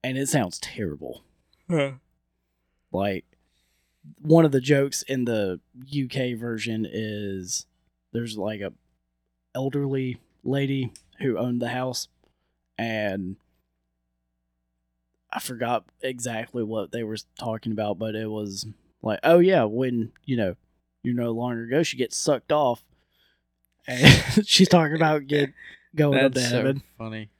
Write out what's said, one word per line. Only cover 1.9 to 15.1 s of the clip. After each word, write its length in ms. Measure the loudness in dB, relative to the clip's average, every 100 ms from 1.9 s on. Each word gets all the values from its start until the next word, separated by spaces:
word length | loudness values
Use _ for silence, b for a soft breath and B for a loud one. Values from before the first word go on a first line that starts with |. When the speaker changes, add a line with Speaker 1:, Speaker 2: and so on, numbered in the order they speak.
| -6 _ _ _ _ _ _ _ _ _
Speaker 1:
Like, 320 | -2 -2 -4 _ _ _ _ _ _ _ _ -20 -12
one 240 | 6 6
of 80 | 8
the 80 | 4
jokes 420 | 4 2 2 -4
in 220 | -6 -2
the 360 | 0 0 -2 -4 _ -20 -8
U 200 | -6 -4
K 260 | -4 -4
version 520 | -4 -6 -6 -4 -4 -4
is 760 | -4 -6 -6 -6 -8 -6 -8 -10 _ _ _ _
there's, 240 | -8 -6 -6
like, 220 | -6 -6
a 120 | -8 -10 _ _ _ _ _ _ _
elderly 640 | -6 -4 -4 -2 -2 -4 -8 _ _
lady 480 | -4 -2 0 -2 -4 -8 _ _
who 180 | -2 -2
owned 220 | -2 -2
the 60 | -4
house, 400 | -4 -4 -6 -10 _ _ _ _ _ _ -8
and 580 | -4 -2 -2 -4 -6 -10 _ _ _ _ _ _ _ _ _ _ _ _ _ _ _ _ _